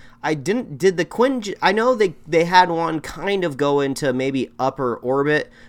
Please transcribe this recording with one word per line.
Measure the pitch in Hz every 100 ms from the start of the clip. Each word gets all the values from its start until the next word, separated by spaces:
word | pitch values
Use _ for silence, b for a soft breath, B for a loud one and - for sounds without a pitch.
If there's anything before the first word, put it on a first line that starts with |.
| B B
I | 147
didn't, | 156 135 240 190 135
did | 190 180
the |
Quinj-, | - - 262 262 208 -
I | 175
know | 208 247
they, | 233 190 - 156
they | 160 170
had | 185 180
one | 165 165 160
kind | - 151 190 196
of | 175 135
go | 143 143
into | 139 131 143
maybe | 127 135 135 - -
upper | 131 131 123 110
orbit | 123 135 147 151 - B